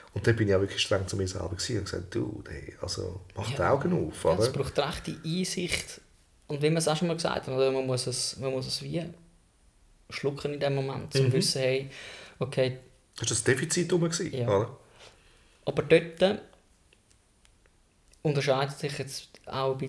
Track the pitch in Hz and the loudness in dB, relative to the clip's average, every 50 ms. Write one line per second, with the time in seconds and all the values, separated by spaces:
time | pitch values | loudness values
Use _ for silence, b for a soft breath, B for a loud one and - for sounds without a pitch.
0 | B B B - - - 113 113 110 101 98 92 98 98 - - - - 104 95 | B B B 0 2 4 4 4 4 4 4 4 4 2 0 -2 -2 0 0 0
1 | 95 90 - 98 95 92 - 95 87 87 92 90 - - 120 104 92 - - 90 | 0 -2 -2 -2 -2 -2 -2 -4 -6 -6 -4 -4 -4 -2 -2 -4 -4 -4 -6 -6
2 | 87 - - - 120 - - - - - 76 71 - - - - - - - - | -6 -4 -4 -4 -4 -4 -6 -8 -10 -12 -12 -12 -12 -14 -14 -10 -8 -6 -4 -4
3 | - 90 90 - - - - - 104 110 123 - 87 90 123 139 - 175 180 - | -6 -6 -8 -10 -14 -14 -8 -6 -6 -4 0 2 2 4 4 4 2 2 0 0
4 | 85 78 - - - - 80 87 110 127 143 143 135 - - - 143 143 165 - | 0 -2 -4 0 2 4 4 6 4 2 2 0 -4 -4 -2 -2 -2 -2 -2 -6
5 | - - 156 - - 160 160 185 185 175 - - 180 165 - - - - - - | -8 -8 -10 -8 -6 -4 -2 -2 -2 -2 -2 -4 -4 -2 -2 -4 -4 -6 -12 -18
6 | - _ _ _ _ _ _ _ _ - 156 139 147 156 160 170 160 160 156 156 | -18 _ _ _ _ _ _ _ _ -8 -4 0 2 2 4 4 4 2 2 2
7 | 185 170 170 170 - - - - - 131 131 131 135 135 131 135 131 131 127 123 | 2 0 0 0 0 -2 -2 -2 -4 -2 2 2 4 4 4 2 0 0 0 -2
8 | - 127 123 - - - - - 131 135 131 131 131 131 120 - 143 139 151 170 | -2 -2 -2 -2 -4 -4 -4 -4 -4 -2 -2 -2 -4 -4 -6 -6 -4 -4 -4 -4
9 | 165 170 170 - - - _ _ _ _ _ _ _ _ _ _ _ _ _ _ | -4 -6 -10 -16 -20 -20 _ _ _ _ _ _ _ _ _ _ _ _ _ _
10 | _ - - - - 139 143 143 - 143 147 143 147 143 139 139 135 135 135 131 | _ -12 -8 -2 -2 -2 -2 0 -4 -4 -2 0 0 2 2 2 0 0 -2 -6
11 | - - - 135 135 127 120 - 196 - - 139 131 127 131 135 139 135 B B | -6 0 2 4 4 6 6 4 4 2 2 2 2 2 2 2 0 -4 B B
12 | B B B B B B B B 131 127 - - 131 127 127 131 - - - _ | B B B B B B B B -4 -2 2 2 2 2 2 -4 -10 -20 -20 _
13 | _ _ - - - - - 107 - - - 185 180 160 - 180 175 170 190 175 | _ _ -10 -6 -2 0 0 2 4 4 2 2 2 0 0 0 2 2 2 2
14 | 165 165 165 - 196 156 - 131 120 113 101 98 110 117 - - - B B B | 2 2 0 -2 -4 -4 -2 -2 2 4 4 4 4 2 -4 -12 -20 B B B
15 | B B B B B B B B B B _ _ - - - - 151 147 160 170 | B B B B B B B B B B _ _ -4 -4 -2 0 4 6 6 6
16 | 165 170 - - 180 190 208 - - - - - _ _ _ _ _ _ _ _ | 6 2 -2 2 2 2 2 0 -6 -14 -20 -20 _ _ _ _ _ _ _ _
17 | _ _ _ _ _ _ _ _ _ - _ _ _ _ _ _ _ _ _ _ | _ _ _ _ _ _ _ _ _ -20 _ _ _ _ _ _ _ _ _ _
18 | _ _ _ _ - 160 147 147 135 143 131 131 139 143 147 - - 143 - - | _ _ _ _ -2 0 0 2 2 2 2 2 2 -2 -4 -6 -6 -6 -6 -6
19 | 131 - - - - - - - - - - 131 135 135 135 131 135 | -8 -8 -8 -12 -12 -14 -20 -20 -14 -8 -4 -2 0 0 0 -2 -4